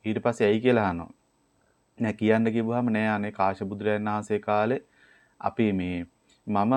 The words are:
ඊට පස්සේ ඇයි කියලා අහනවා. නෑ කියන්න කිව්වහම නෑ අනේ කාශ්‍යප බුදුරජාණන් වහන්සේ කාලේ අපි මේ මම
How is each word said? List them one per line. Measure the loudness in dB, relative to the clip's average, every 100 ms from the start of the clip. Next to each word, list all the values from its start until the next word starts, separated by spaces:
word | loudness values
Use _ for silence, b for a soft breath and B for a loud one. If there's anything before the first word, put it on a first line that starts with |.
ඊට | -6 -2
පස්සේ | -2 2 4
ඇයි | 4
කියලා | 4 4 2
අහනවා. | -2 -8 -18 _ _ _ _ _ _ _ -6
නෑ | -4
කියන්න | 0 2 4 2
කිව්වහම | 0 0 0 0
නෑ | 0 0
අනේ | -2 -4
කාශ්‍යප | -2 -2 -2 -6
බුදුරජාණන් | -4 -2 -2 -2
වහන්සේ | -4 -2 -4
කාලේ | 0 0 0 -2 b b b b b -8
අපි | -4 0 0
මේ | 0 -2 -6 -8 _ b b -4
මම | 0 2